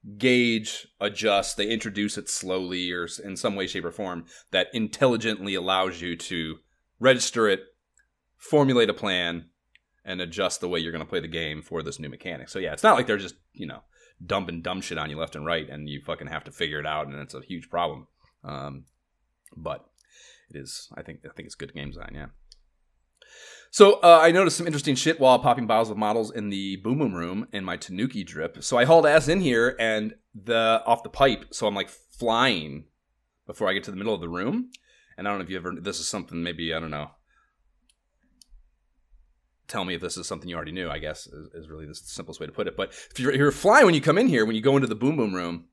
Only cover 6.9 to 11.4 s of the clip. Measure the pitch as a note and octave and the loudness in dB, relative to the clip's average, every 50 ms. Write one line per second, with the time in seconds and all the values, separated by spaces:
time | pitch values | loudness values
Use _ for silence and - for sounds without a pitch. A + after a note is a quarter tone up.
6.9 | _ _ A2+ C3 C3 A#2+ - - - A#2 A2 G#2 G2 F#2+ - _ _ _ _ _ | _ _ 6 6 6 6 2 -2 0 2 4 4 2 0 -2 _ _ _ _ _
7.9 | _ _ _ _ _ _ _ _ _ _ - - - D3+ C#3+ C3+ C3 A#2+ A2+ A2+ | _ _ _ _ _ _ _ _ _ _ -6 2 4 4 4 6 6 4 4 4
8.9 | - - - G#2 F#2 F2+ F2 E2+ E2+ E2+ D#2+ _ _ _ _ _ _ _ _ _ | 2 -2 -2 -2 -2 0 -2 -2 -4 -6 -10 _ _ _ _ _ _ _ _ _
9.9 | _ _ _ G2 F#2 F#2 F2+ E2+ E2+ G2+ F#2+ F2+ - - - F2+ F2 E2+ D#2+ E2 | _ _ _ -10 -8 -6 -6 -8 -4 -2 -2 -2 -2 -4 -4 -4 -2 -2 -2 -4
10.9 | E2 D#2+ D2 - - F2+ D#2+ D#2+ D#2+ E2 | -6 -8 -8 -6 -6 -6 -6 -6 -6 -6